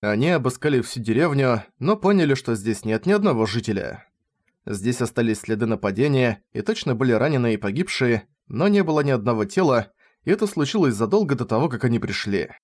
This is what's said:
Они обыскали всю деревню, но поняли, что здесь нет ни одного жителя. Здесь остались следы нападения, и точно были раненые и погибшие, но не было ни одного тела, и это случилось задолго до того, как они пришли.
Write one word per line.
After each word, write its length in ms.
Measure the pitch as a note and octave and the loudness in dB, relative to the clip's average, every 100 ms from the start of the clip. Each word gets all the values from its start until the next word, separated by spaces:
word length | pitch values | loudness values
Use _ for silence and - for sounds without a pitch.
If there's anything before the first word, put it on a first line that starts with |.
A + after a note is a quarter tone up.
Они 240 | G#2 G#2 C#3+ | 0 0 2
обыскали 540 | F3 B2+ B2 D3+ C3+ | 2 0 -2 0 0
всю 180 | A#2 - | -2 -8
деревню, 600 | A2 A2+ E3 C#3 C3 A#2 - _ | -2 2 2 2 2 0 -4 _
но 180 | D3 G#3+ | -2 0
поняли, 380 | F#3+ G3+ D#3 | 4 4 4
что 200 | C3+ - | 2 0
здесь 300 | A2+ G#2 G#2+ | -4 -2 -4
нет 220 | A2 A2 E3+ | -2 -2 2
ни 60 | |
одного 340 | G#3 G3+ B2 A2 | 2 2 2 0
жителя. 600 | A2 A2+ G2 - - - _ _ _ _ _ - | -2 -2 -4 -4 -10 -18 _ _ _ _ _ -10
Здесь 340 | G2+ G#2 B2 | -4 -2 -2
остались 400 | A#2 - A#2 G#2+ | -2 0 0 0
следы 240 | - A2 | -4 -2
нападения, 760 | A#2 A2 G#2 G2 C#3+ C3+ B2 A2 _ | -2 -2 -2 0 2 2 2 -2 _
и 80 | - | -8
точно 340 | G#2+ A3+ - | -4 -4 -2
были 180 | A#2+ C3 | 0 2
раненые 420 | A2+ C3 C#3 A#2+ | 2 2 2 0
и 20 | G#2+ | 0
погибшие, 720 | G#2 G2 - - B2+ A2+ - _ _ | -2 -4 -4 -2 0 0 -2 _ _
но 220 | A2 F#3 | -2 2
не 140 | G3+ | 2
было 180 | E3+ D3+ | 2 2
ни 100 | C#3+ | 2
одного 360 | B2+ G#2 A2+ G#2 | 0 0 0 0
тела, 460 | - F3+ B2 A2+ _ _ _ | 0 2 2 -2 _ _ _
и 60 | - | -2
это 160 | G3 G#3 | 0 0
случилось 480 | F#3 C#3+ A3 D#3+ | 0 -2 2 2
задолго 420 | G#2 A2+ G3 F#3+ C#3 | 2 2 2 2 -2
до 100 | A2+ | 0
того, 240 | A2 D#3 | 0 0
как 140 | A#2+ | 0
они 140 | B2+ A#2 | 0 0
пришли. 520 | - F#2+ - G2+ - - | -2 -6 -2 -2 -4 -10